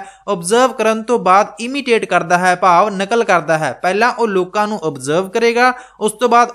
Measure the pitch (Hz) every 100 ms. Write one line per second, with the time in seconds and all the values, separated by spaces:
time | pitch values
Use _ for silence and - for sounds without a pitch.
0 | 190 - - 196 170 233 254 220 220 220
1 | 220 233 180 190 214 - 233 277 262 220
2 | - 180 165 175 185 180 190 175 214 190
3 | 196 233 220 175 151 160 147 117 180 196
4 | 240 240 226 190 180 214 208 214 156 135
5 | 135 160 190 233 233 233 254 247 - -
6 | 214 214 247 240 233